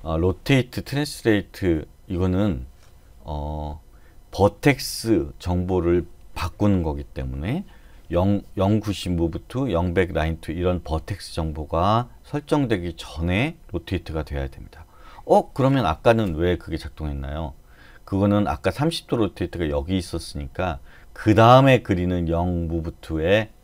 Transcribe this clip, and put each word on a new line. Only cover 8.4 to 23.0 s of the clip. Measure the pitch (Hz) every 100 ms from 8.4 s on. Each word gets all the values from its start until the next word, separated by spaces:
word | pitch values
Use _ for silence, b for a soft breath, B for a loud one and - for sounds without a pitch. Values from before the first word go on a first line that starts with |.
| - -
영 | 95 107
구십 | 107 95 92
move | 85 85 82 -
to, | 123 135
영 | 85 90
백 | 87 87
line | 80 80 80
to | -
이런 | 80 90 90
버텍스 | - 80 - 98 -
정보가 | - 80 78 73 82 95 113 123 -
설정되기 | - 147 147 151 131 104 87
전에 | 80 - 76 85 92 147 - -
로테이트가 | 87 - 92 - 78
돼야 | - 71 67
됩니다. | - 50 - - B B B
어, | - 202 -
그러면 | - 131 135
아까는 | 95 78 120 113 104
왜 | 76 87 87
그게 | - 80
작동했나요? | 76 - 78 71 67 76 73 - B B B B
그거는 | - 98 101 104 98
아까 | 71 95
삼십 | - 156 - -
도 | 120
로테이트가 | 101 - 87 87 80
여기 | 71 78 92
있었으니까 | 87 82 - 73 69 - 90 71 b b b
그 | - 110
다음에 | 107 113 127 135 120
그리는 | - 92 90 90 85
영 | 82 87 87
move | 85 82 80 -